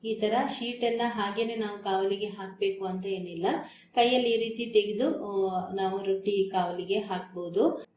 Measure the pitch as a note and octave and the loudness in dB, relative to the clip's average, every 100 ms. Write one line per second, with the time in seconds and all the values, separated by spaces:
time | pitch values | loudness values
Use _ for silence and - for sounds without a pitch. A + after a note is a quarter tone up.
0 | A3 G#3+ G#3+ A#3 C4+ - A#3+ A#3+ A#3 A#3 | -4 0 2 2 2 -2 -4 0 0 2
1 | A#3 G#3+ G3+ G#3+ A3+ A3+ G#3 G3+ G3+ F#3+ | 0 0 -2 0 -2 0 -4 -4 0 2
2 | G3 G3 G#3 G3 F#3+ F#3+ G3 F#3+ F#3+ F#3 | 2 0 -4 -6 -10 -2 -2 0 -4 -4
3 | F#3+ F#3+ F3 E3+ F#3 E4 - - - - | -4 -4 -6 -2 0 0 -4 -16 -4 2
4 | A#3+ B3 A#3+ A3+ A3+ A3+ A#3 G#3+ G#3 G3 | 4 4 4 2 0 -4 2 4 4 0
5 | C#4+ - G3+ G3 F#3+ F#3 F3+ G3 F#3+ F#3+ | 0 0 -2 0 0 0 -4 -2 -2 -2
6 | G3 F#3+ G3 G3+ G3 F#3+ F3 F3 F3 G#3 | 0 0 0 0 2 2 0 -2 -2 -2
7 | G3+ F3+ - F3+ F3 F3 D4+ - - | 0 -6 -6 -8 -4 2 2 2 -10